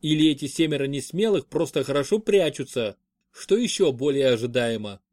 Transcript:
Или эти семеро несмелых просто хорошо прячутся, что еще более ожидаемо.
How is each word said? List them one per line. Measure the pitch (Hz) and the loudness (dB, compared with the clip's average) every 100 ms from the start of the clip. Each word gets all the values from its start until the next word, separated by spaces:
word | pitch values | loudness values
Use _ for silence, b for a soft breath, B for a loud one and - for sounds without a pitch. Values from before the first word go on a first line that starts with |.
Или | 156 151 156 | 0 4 4
эти | 143 143 | 2 -6
семеро | - 160 143 139 | -2 0 0 -2
несмелых | 139 - 170 220 190 - | -4 -6 -2 0 0 -2
просто | - 165 160 | -4 -2 -2
хорошо | 131 143 139 214 | 0 -2 0 -2
прячутся, | 214 202 160 - 131 - 110 - _ _ _ | 2 2 2 -2 -6 -4 -4 -6 _ _ _
что | - - 208 | -20 0 0
еще | 240 - 180 | 0 2 0
более | 123 143 139 135 | 2 0 2 2
ожидаемо. | 120 120 123 117 113 104 98 _ | 2 0 -2 -2 -2 -6 -12 _